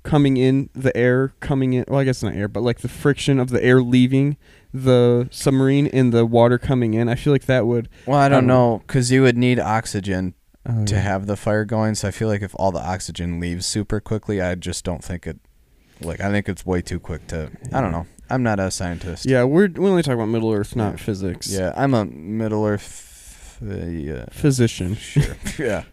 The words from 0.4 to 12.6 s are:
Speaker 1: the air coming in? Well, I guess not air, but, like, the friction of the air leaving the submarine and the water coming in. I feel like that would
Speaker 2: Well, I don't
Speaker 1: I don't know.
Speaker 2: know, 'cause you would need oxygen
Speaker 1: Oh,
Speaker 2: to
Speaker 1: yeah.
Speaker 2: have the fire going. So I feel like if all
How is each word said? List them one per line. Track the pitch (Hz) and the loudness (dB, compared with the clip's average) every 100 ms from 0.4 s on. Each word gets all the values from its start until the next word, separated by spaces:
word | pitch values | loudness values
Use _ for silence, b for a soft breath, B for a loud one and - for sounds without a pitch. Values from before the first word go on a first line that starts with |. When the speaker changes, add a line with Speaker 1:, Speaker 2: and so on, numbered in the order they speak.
| 131 135 - | 4 2 -2
Speaker 1:
the | - 131 | -6 -4
air | 110 123 127 135 - | 0 2 2 0 -4
coming | - 135 131 | -4 0 0
in? | 127 - | 0 0
Well, | 139 | 0
I | |
guess | 131 123 | 0 -2
not | 107 | -4
air, | 95 104 | -4 -4
but, | 104 | -2
like, | 120 120 | -2 -2
the | 135 | -6
friction | - 147 135 - 135 | -2 0 0 2 2
of | 127 | 2
the | 120 | 2
air | 127 131 | 6 6
leaving | 123 127 127 135 139 147 b b b | 6 4 4 4 0 -2 b b b
the | 135 131 123 120 120 123 | -4 2 4 6 4 0
submarine | - 151 135 135 139 147 | -2 0 2 4 2 2
and | 131 127 | 4 4
the | 117 117 | 4 4
water | 117 120 123 | 4 4 4
coming | - 127 117 | 0 0 2
in. | 110 117 | 0 0
I | |
feel | 123 147 | 0 0
like | 135 - | 0 2
that | 131 110 | 0 2
would | 120 113 b | -2 -4 b
Speaker 2:
Well, | - 143 | 0 2
I | 139 | 4
don't | 139 | 4
Speaker 1:
I | |
don't | 127 | 6
know. | 127 120 104 | 6 4 0
Speaker 2:
know, | - | -2
'cause | 135 123 | -2 4
you | 131 | 6
would | 131 120 | 6 4
need | 123 120 | 2 2
oxygen | 82 110 - 104 98 92 92 - _ _ 127 | 0 -2 -2 -4 -2 -2 -4 -8 _ _ -6
Speaker 1:
Oh, | 117 | -2
Speaker 2:
to | 101 101 | 0 0
Speaker 1:
yeah. | |
Speaker 2:
have | 98 95 101 | 0 -2 -4
the | 101 | -4
fire | 113 107 | -2 -2
going. | 107 110 110 | -2 -2 -2
So | 107 101 | -2 -6
I | |
feel | - 110 | -4 -2
like | 101 | -2
if | 98 | -6
all | - | -4